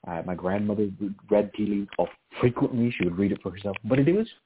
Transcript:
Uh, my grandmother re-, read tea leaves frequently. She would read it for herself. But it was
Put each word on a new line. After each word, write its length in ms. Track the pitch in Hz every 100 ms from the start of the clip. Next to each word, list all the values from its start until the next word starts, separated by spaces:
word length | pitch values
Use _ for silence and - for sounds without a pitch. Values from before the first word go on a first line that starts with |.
| -
Uh, 160 | 85
my 100 | 85
grandmother 540 | 87 90 98 104 104 104 95
re-, 140 | 101 98 -
read 200 | 104 104
tea 120 | - 104
leaves 220 | 101 101 - 87 - _ -
frequently. 560 | 123 - - 123 120 -
She 80 |
would 140 | 90 87
read 140 | 101
it 80 | 101
for 80 | 98
herself. 260 | 92 101 95
But 140 | 110 131
it 160 | 143
was 140 | 190 226 -